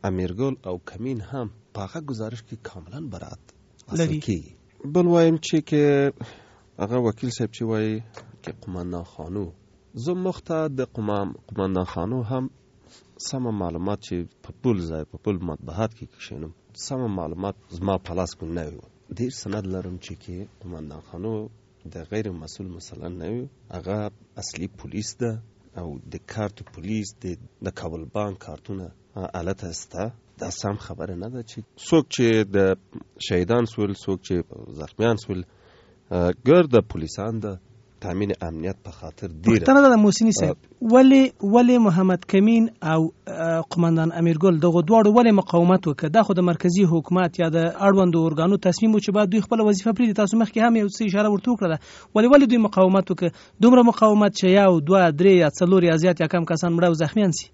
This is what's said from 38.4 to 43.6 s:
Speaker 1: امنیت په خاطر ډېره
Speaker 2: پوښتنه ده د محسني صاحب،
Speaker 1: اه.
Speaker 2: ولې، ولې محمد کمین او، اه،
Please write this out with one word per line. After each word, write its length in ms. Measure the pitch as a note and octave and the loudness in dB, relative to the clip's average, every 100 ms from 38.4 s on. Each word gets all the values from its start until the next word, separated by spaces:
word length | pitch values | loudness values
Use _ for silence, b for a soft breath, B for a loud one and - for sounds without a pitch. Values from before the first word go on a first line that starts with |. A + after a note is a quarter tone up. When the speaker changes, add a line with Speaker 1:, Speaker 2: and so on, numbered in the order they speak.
Speaker 1:
امنیت 340 | E2+ D#2+ E2+ F#2+ | -6 -8 -8 -10
په 80 | - | -14
خاطر 360 | F2 F2+ - G2 | -18 -18 -14 -16
ډېره 180 | D#2+ E2+ | -4 2
Speaker 2:
پوښتنه 360 | - F3 C#4 | 2 6 6
ده 80 | C#4 | 8
د 100 | A#3 | 6
محسني 320 | G#3 F#3 A3 | 4 4 0
صاحب، 260 | G3 D#3 - | 2 -2 -4
Speaker 1:
اه. 240 | _ _ A#3 | _ _ 4
Speaker 2:
ولې، 420 | B3 C4 C4+ C4 _ | 6 8 8 4 _
ولې 340 | G3+ A#3 A#3+ B3 | 2 4 4 4
محمد 460 | G#3+ E3+ F#3 F3+ - | 4 4 2 0 0
کمین 420 | F#3+ G#3 A3+ A3+ - | 2 4 4 2 -2
او، 280 | D#3 D#3+ D#3+ - - | -2 0 0 -4 -16
اه، 340 | E3 E3 E3 | -6 -4 -4